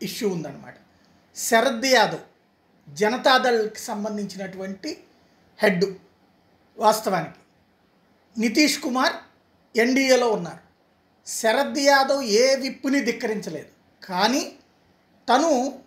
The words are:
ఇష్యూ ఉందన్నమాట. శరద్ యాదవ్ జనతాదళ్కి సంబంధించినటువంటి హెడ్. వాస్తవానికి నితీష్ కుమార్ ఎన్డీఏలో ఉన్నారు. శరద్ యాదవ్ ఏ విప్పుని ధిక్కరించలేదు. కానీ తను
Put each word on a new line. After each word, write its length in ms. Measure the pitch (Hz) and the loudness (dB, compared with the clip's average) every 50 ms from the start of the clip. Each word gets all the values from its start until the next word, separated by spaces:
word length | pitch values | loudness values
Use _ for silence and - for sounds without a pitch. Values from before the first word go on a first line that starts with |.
ఇష్యూ 280 | 214 180 - - 233 202 | -10 -10 -6 -4 -4 -4
ఉందన్నమాట. 440 | 180 165 147 139 123 113 - 127 - - _ _ _ _ _ _ _ _ _ _ - | -4 -4 -8 -10 -12 -16 -18 -20 -20 -20 _ _ _ _ _ _ _ _ _ _ -12
శరద్ 500 | - - - 233 226 240 269 240 220 269 | -10 -2 2 2 2 2 2 -2 -2 0
యాదవ్ 340 | 262 254 226 202 165 160 - - _ _ _ _ _ _ _ _ _ _ _ _ 147 143 | 4 4 4 4 2 0 -6 -12 _ _ _ _ _ _ _ _ _ _ _ _ -14 -6
జనతాదళ్కి 840 | 151 208 220 247 240 - 277 254 254 254 247 233 220 214 214 - - | -2 -2 -2 0 2 2 4 4 4 4 2 0 0 -2 -4 -6 -10
సంబంధించినటువంటి 1200 | - 247 208 208 208 220 208 208 202 180 180 190 196 180 180 185 190 196 196 - - 302 359 - - _ _ _ _ _ _ _ _ _ _ - 208 | -10 -10 -8 -8 -6 -6 -6 -8 -8 -10 -10 -12 -12 -12 -12 -12 -12 -12 -12 -10 -12 -12 -12 -14 -18 _ _ _ _ _ _ _ _ _ _ 0 2
హెడ్. 220 | 202 185 175 196 - - - _ _ _ _ _ _ _ _ _ _ _ _ _ _ _ | 2 2 2 -2 -4 -4 -8 _ _ _ _ _ _ _ _ _ _ _ _ _ _ _
వాస్తవానికి 600 | - 220 214 214 214 - 214 185 165 - 127 - _ _ _ _ _ _ _ _ _ _ _ _ _ _ _ _ _ _ _ - | 0 2 2 2 2 0 -2 -2 -2 -4 -6 -12 _ _ _ _ _ _ _ _ _ _ _ _ _ _ _ _ _ _ _ -6
నితీష్ 420 | 226 220 240 - 320 302 277 - - | -4 -2 0 2 2 2 2 0 -2
కుమార్ 340 | - 269 240 254 285 339 - - - _ _ _ _ _ _ _ _ _ - 220 | -4 -4 -2 0 0 -2 -2 -6 -14 _ _ _ _ _ _ _ _ _ 0 0
ఎన్డీఏలో 520 | 233 254 262 269 269 262 254 247 240 233 | 2 2 2 2 4 4 4 4 4 2
ఉన్నారు. 280 | 208 180 170 156 151 - _ _ _ _ _ _ _ _ _ _ _ _ - | 0 -2 -4 -8 -12 -16 _ _ _ _ _ _ _ _ _ _ _ _ -16
శరద్ 500 | - - - - 220 226 269 277 233 233 | -12 -6 -2 0 2 2 2 0 0 -2
యాదవ్ 460 | 294 277 285 285 269 262 269 277 277 262 | 0 4 4 6 6 4 2 0 0 0
ఏ 320 | 214 196 226 254 269 269 | 2 4 4 4 4 2
విప్పుని 460 | 262 269 262 - - - 269 277 277 | 0 -2 -6 -8 -6 -2 -2 0 0
ధిక్కరించలేదు. 1040 | 214 240 226 - 247 220 220 185 - 180 156 139 - - _ _ _ _ _ _ - | 0 -2 -4 -4 -4 -6 -6 -6 -8 -10 -12 -12 -14 -16 _ _ _ _ _ _ -12
కానీ 460 | - 180 180 202 233 262 311 349 - - - _ _ _ _ _ _ _ _ _ _ _ _ _ - | -6 -2 0 2 2 2 0 -4 -6 -12 -20 _ _ _ _ _ _ _ _ _ _ _ _ _ 2
తను 500 | 233 277 320 330 285 240 254 277 - - - | 2 2 4 2 2 0 0 -4 -6 -12 -18